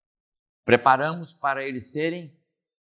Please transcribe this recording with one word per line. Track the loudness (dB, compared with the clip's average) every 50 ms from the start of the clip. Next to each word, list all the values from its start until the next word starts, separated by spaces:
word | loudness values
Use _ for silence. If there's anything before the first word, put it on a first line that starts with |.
| _ _ _ _ _ _ _ _ _ _ _ _ _
Preparamos | 4 4 6 6 4 4 4 2 -2 -4 -6 -8 -12 -12
para | -6 -4 -4 -2 -4 -4
eles | -6 -8 -8 -10 -8 -6
serem | -4 -4 -4 -4 -8 -12 -16 -20 _ _ _ _ _ _ _ _ _ _